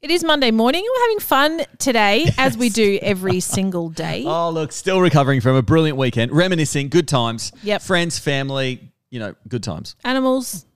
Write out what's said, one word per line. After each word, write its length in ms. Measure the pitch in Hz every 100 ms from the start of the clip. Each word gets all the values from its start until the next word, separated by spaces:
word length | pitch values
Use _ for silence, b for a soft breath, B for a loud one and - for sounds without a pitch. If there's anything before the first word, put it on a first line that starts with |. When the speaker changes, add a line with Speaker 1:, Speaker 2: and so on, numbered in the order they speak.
Speaker 1:
It 100 | -
is 120 | 339
Monday 260 | 320 302 254
morning, 300 | 220 233 302 427
and 40 | 508
we're 60 | 480
having 100 | 427
fun 420 | - 269 294 330 - -
today, 480 | - 233 208 208 320 -
as 200 | 262 226
we 100 | 247
Speaker 2:
Yes. 60 | 214
Speaker 1:
do 240 | 214 196
every 380 | - 196 190 185
Speaker 2:
<laughs> 20 |
Speaker 1:
single 480 | 180 214 190 180 165
day. 340 | 160 160 160 277
Speaker 2:
Oh, 240 | 165 170
look, 220 | 165 156
still 300 | - - 190
recovering 400 | 180 151 135 135
from 160 | 117 131
a 40 |
brilliant 360 | 120 160 156 135
weekend. 340 | 131 117 117
Reminiscing, 560 | 151 180 180 147 151 139
good 180 | 160 165
times. 460 | 135 117 117 - -
Speaker 1:
Yep. 180 | 208 202
Speaker 2:
Friends, 360 | - 180 170 -
family, 760 | - 139 139 135 131 127 - _ _
you 100 | 123
know, 160 | 107 - -
good 120 | 123
times. 360 | 98 80 - - -
Speaker 1:
Animals. 600 | 262 262 262 254 180 -